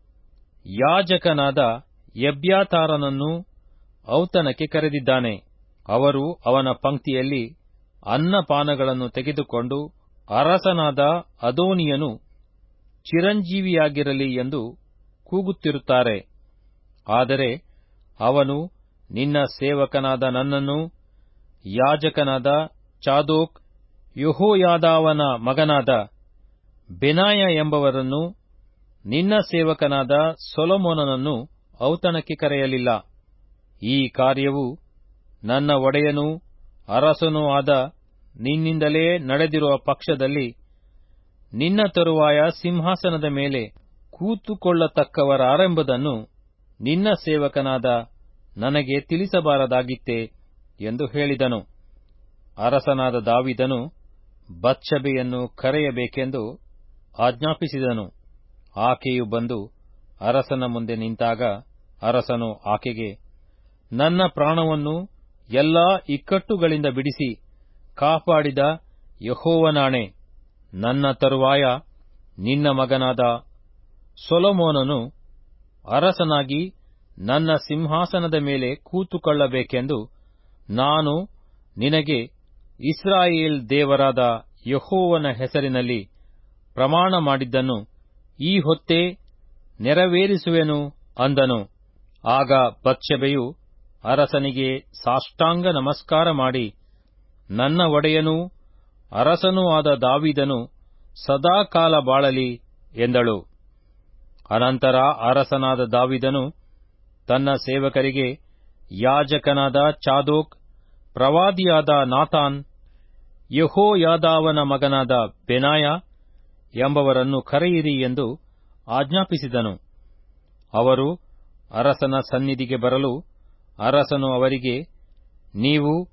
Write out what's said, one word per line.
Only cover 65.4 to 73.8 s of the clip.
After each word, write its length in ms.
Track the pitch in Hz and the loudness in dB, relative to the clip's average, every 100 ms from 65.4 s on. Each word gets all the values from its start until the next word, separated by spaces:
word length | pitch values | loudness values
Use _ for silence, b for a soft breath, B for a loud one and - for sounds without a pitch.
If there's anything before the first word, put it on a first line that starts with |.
| - | -4
ಎಲ್ಲಾ 480 | 123 151 165 175 190 - | 0 2 4 4 2 -2
ಇಕ್ಕಟ್ಟುಗಳಿಂದ 800 | 139 - 190 - 202 165 151 147 | -6 -2 -4 -2 0 0 0 -2
ಬಿಡಿಸಿ 540 | 127 139 - 135 107 - - _ - - | -2 -4 -4 -6 -6 -14 -20 _ -20 -20
ಕಾಪಾಡಿದ 640 | - 143 160 175 156 147 135 143 160 - - - - | -2 0 0 2 2 2 0 0 -2 -8 -20 -20 -12
ಯೆಹೋವನಾಣೆ, 920 | 107 123 165 165 160 147 135 127 98 - - - - _ _ | -8 -4 0 4 4 4 2 0 -4 -10 -20 -20 -20 _ _
ನನ್ನ 360 | 92 113 135 139 | -6 -2 0 0
ತರುವಾಯ 520 | 123 135 131 131 139 135 127 - - - - - - | 2 2 2 2 4 2 0 -6 -20 -20 -20 -20 -8
ನಿನ್ನ 320 | 101 139 147 | -2 0 2
ಮಗನಾದ 500 | 135 131 131 127 123 120 117 - - - _ | 0 0 0 0 0 0 0 -6 -20 -20 _